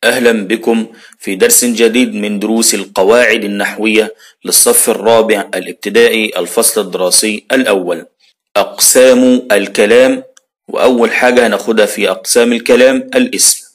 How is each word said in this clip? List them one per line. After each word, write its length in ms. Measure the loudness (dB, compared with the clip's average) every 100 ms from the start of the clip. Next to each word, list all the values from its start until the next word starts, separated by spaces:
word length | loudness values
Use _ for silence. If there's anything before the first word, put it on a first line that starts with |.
أهلًا 420 | -2 0 2 0 -2
بكم 400 | -4 -2 -2 -4 -12 -20 _
في 180 | -10 -2
درس 280 | 0 0
جديد 500 | -2 0 0 2 -2
من 240 | -2 -6 -6
دروس 360 | -2 -2 -2
القواعد 680 | -4 -6 -2 2 4 4 0
النحوية 720 | -4 -6 -6 -4 -2 0 0 -4 -20 _
للصف 460 | -6 -2 0 0 0
الرابع 540 | 0 2 2 2 0 -2
الابتدائي، 760 | -8 -8 -10 -4 2 2 2 -4 -4
الفصل 440 | -4 -2 -2 -2
الدراسي 680 | -6 -4 -2 0 -2 -6 _
الأول. 540 | -2 0 -2 -2 -6 -8 _ _ _ _ -4
أقسام 920 | -4 -2 0 4 6 6 4 2 2
الكلام، 680 | -2 -2 -2 2 4 4 0 -8 _ _ _ _
وأول 440 | -2 0 2 0
حاجة 340 | 0 0 2 0
هناخدها 400 | -2 -2 0 0
في 240 | 0 -4
أقسام 420 | -4 -2 0 2
الكلام 580 | 0 2 4 4 2 -2
الاسم. 500 | -2 -2 -2 -2 -4 -8